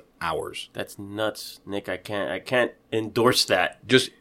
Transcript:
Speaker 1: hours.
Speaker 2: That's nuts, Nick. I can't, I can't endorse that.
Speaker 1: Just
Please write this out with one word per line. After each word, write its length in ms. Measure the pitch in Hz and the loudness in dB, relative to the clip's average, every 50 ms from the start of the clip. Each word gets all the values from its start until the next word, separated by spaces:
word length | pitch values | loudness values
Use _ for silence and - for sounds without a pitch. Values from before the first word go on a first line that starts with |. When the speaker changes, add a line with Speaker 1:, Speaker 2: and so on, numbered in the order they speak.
| - _ _ - | -12 _ _ -8
Speaker 1:
hours. 480 | - 165 - - - - - - - - - | -6 -4 -4 -4 -6 -8 -10 -12 -14 -10 -10
Speaker 2:
That's 260 | 110 104 - - - | -10 -10 -10 -10 -14
nuts, 640 | 101 101 101 104 110 107 107 - - - - - _ | -12 -10 -6 -4 -2 -2 -4 -6 -10 -14 -16 -16 _
Nick. 240 | - 98 101 98 - | -8 -6 -6 -6 -6
I 80 | 92 | -8
can't, 320 | 90 - - 107 101 95 67 | -8 -6 -6 -4 -4 -2 -2
I 100 | 82 95 | -4 -6
can't 320 | - - 131 127 120 117 - _ _ _ - | -4 0 2 2 2 0 -2 _ _ _ -2
endorse 520 | 110 110 107 98 123 113 123 123 - - | -2 -2 0 2 4 4 6 6 4 2
that. 400 | - 101 92 87 - - - - | 4 4 4 2 2 -2 -6 2
Speaker 1:
Just 240 | 101 123 131 123 - - _ | 4 4 4 4 2 -4 _